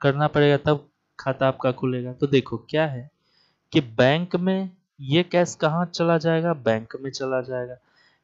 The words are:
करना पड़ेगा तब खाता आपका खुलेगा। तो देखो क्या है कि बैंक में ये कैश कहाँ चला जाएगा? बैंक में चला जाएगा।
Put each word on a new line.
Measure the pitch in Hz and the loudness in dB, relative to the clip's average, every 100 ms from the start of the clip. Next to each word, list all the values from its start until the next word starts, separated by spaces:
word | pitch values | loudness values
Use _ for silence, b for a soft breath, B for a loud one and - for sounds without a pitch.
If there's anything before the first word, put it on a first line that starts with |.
करना | 143 139 151 | -2 0 0
पड़ेगा | 151 147 143 | 4 4 4
तब | 151 143 - _ _ - | 2 0 -2 _ _ -10
खाता | 135 131 135 | -6 0 0
आपका | 131 131 | 0 -2
खुलेगा। | 127 131 127 123 | -2 -4 -4 -6
तो | 127 139 | -4 0
देखो | 135 127 113 - | 0 0 -6 -4
क्या | 151 156 | -2 -2
है | 131 143 _ _ _ _ _ _ | -4 -12 _ _ _ _ _ _
कि | 160 | 0
बैंक | 127 113 127 156 175 175 | 0 4 4 4 0 -2
में | 180 190 190 - _ - | 0 -2 -4 -10 _ -16
ये | 135 156 | -2 0
कैश | 175 175 175 - | 2 2 0 0
कहाँ | 156 160 175 | -2 0 -2
चला | - 170 165 | -2 0 2
जाएगा? | 165 165 170 | 2 0 0
बैंक | 156 113 110 113 127 | -2 0 -2 -4 -10
में | 135 | -10
चला | 127 131 131 | -8 -4 -4
जाएगा। | 127 127 123 127 _ _ _ _ | -4 -6 -8 -12 _ _ _ _